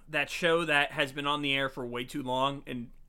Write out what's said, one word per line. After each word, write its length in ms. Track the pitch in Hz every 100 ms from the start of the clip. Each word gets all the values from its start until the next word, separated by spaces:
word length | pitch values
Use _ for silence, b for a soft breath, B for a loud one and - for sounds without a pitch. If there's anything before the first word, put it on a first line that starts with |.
| -
That 200 | 151 135
show 340 | - 170 165 160
that 260 | 147 143
has 180 | 156 139
been 160 | 143 143
on 140 | 147
the 120 | 143
air 140 | 135 135
for 160 | - 120
way 180 | 120 123
too 180 | 147
long 400 | 127 127 135 139 143
and 200 | 131 117 -